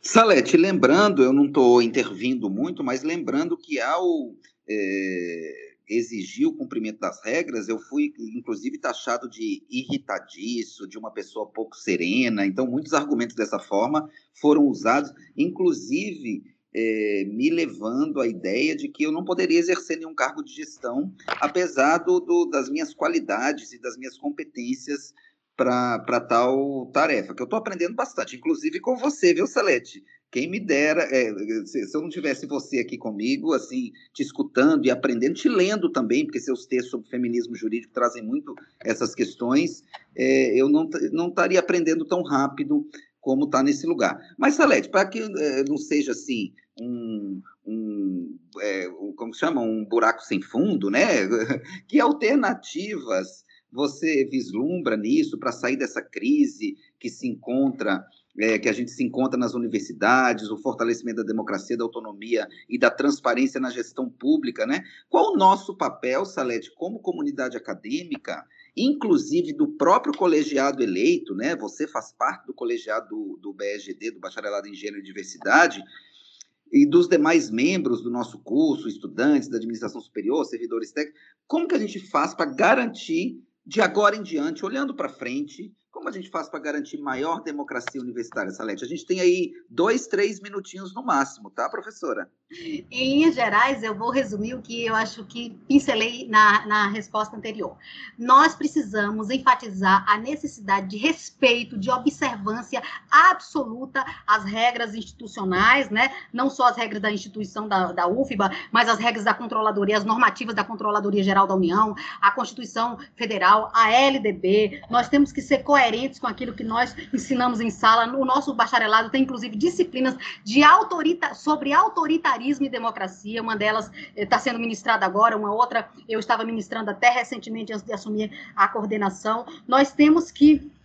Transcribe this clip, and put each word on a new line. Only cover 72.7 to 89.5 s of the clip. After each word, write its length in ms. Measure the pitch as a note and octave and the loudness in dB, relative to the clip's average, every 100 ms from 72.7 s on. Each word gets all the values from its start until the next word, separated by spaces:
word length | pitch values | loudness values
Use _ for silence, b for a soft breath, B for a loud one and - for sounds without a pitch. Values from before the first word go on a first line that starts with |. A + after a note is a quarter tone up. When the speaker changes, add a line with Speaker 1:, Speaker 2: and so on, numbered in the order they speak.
| A#2 G#2+ G#2+ G#2 | -6 -4 -6 -6
Speaker 1:
do, 320 | G#2+ G2+ E2+ | -12 -10 -12
do 120 | G2+ | -16
B 220 | F#2+ G2+ G#2 | -10 -8 -8
E 20 | |
G 140 | G2 | -12
D, 180 | F#2+ A2 | -12 -12
do 80 | G2 | -12
Bacharelado 480 | F#2 A2 G#2 G2+ G2+ | -14 -10 -8 -8 -8
em 60 | |
Gênero 260 | G2 G#2 G2+ | -12 -12 -12
e 40 | |
Diversidade, 800 | F#2+ G2 F#2+ - G2 C#3 E3+ G2 - b b b b b b _ _ | -14 -14 -14 -8 2 4 4 0 -18 b b b b b b _ _
e 140 | C#3 | 4
dos 220 | D3 E3 F3 | 6 6 6
demais 420 | E3+ D#3 E3 C#3 | 4 4 2 0
membros 520 | A2+ D3 F#3 C3 A#2 | 0 2 2 -2 -4
do 80 | A#2 | -4
nosso 300 | A#2+ A#2 - | -6 -6 -12
curso, 480 | - B2+ D#3 A#2 A2+ | -2 0 2 0 -6
estudantes 600 | G2+ E2+ F#2 C#3 C#3+ - | -10 -10 0 2 2 0
da 100 | A#2 | -6
administração 440 | A2+ A2+ A2 A#2 | -6 -8 -8 -10
superior, 420 | - A2 G2+ D3+ | -10 -6 -2 -2
servidores 460 | - A#2 A2+ A#2 A2 | -2 -6 -6 -6 -6
técnicos, 300 | D3 D3+ b b b _ | -6 -8 b b b _
como 200 | D#4+ F4 | -2 0
que 80 | |
a 40 | E4+ | -2
gente 200 | G#3+ F#3+ - | -2 -8 -4
faz 240 | - E3 | -2 -2
pra 120 | - | -2
garantir, 960 | D#3 B2+ E3+ C4 - - - D#3+ G3+ - _ _ | -4 2 4 4 0 -8 -6 -4 -4 -8 _ _
de 160 | - G#3+ | -4 0
agora 340 | F#3+ G3+ G#3 | 2 4 2
em 60 | G#3+ | 2
diante, 440 | F#3+ D#3+ D3+ D#3+ | -6 -4 -4 -4
olhando 300 | F#3+ C3+ C#3 | -6 -4 -6
pra 120 | - D3 | -6 -8
frente, 680 | - A#2+ C3+ C#3+ - G#3+ _ _ | -8 -8 -6 -8 -12 -18 _ _
como 180 | - - | -12 -12
a 20 | |
gente 180 | G3+ F#3 | -12 -8
faz 200 | E3+ D3+ | -8 -8
pra 100 | D#3+ | -8
garantir 380 | D3 D3 D3 D3 | -6 -6 -8 -8
maior 440 | C#3+ C3 D3+ E3 | -6 -4 -4 -4
democracia 600 | E3 C#3+ C#3+ B2+ - C3+ | -6 -8 -8 -8 -8 -10
universitária, 500 | B2 A#2+ A2+ - F#2+ | -10 -8 -8 -6 -6
Salete? 320 | F#2+ A2 G2 | -6 -8 -8
A 40 | A#2+ | -8
gente 180 | E3 | -10
tem 160 | - F#3 | -6 2
aí 320 | F3+ F3+ F3 | 2 2 -2